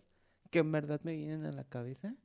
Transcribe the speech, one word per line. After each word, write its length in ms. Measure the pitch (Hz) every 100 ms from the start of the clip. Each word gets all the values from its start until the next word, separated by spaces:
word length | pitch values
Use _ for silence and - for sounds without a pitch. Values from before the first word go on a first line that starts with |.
| _ _ _ _ -
que 100 | 170
en 120 | 156
verdad 300 | 156 147 147
me 100 | 165
vienen 300 | 160 151 156
a 80 | 151
la 120 | 139
cabeza. 520 | 135 123 120 131 202 269